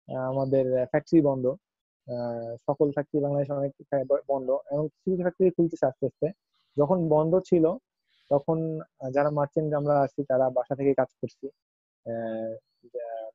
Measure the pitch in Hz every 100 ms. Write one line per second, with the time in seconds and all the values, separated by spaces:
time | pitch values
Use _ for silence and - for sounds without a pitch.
0 | - 131 131 135 135 135 131 127 123 151
1 | - 165 143 135 123 165 _ _ _ _
2 | - 120 120 117 117 120 - 143 147 143
3 | 143 151 143 143 143 143 139 - - 139
4 | 135 143 - 139 127 139 - 143 156 _
5 | - 185 180 - 185 - 170 165 135 -
6 | 131 - 151 - _ _ _ - 147 185
7 | 165 151 160 185 185 180 160 226 _ _
8 | _ _ - 143 - 160 160 156 - -
9 | 131 135 147 147 143 - 156 147 147 147
10 | 135 - 139 131 131 127 120 135 139 131
11 | 131 _ 123 - 139 - _ _ _ _
12 | 117 117 113 110 113 113 _ _ 120 120
13 | 117 113 110